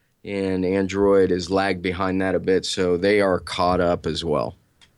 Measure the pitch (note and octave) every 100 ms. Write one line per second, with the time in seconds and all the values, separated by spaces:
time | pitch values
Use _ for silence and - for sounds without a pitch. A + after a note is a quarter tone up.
0 | _ _ F2+ G2 G2 F#2 F#2 F#2+ F#2+ G2
1 | G2+ G2 F#2+ F2+ E2+ F#2+ G2 F#2 F2+ F2
2 | F#2+ F#2+ F#2+ F2+ F2 F#2 - - F2+ F2
3 | G2 G#2 G2 F2 - - F2+ F2+ F2 F2
4 | E2 D#2 E2 D2+ A1+ - _ _ _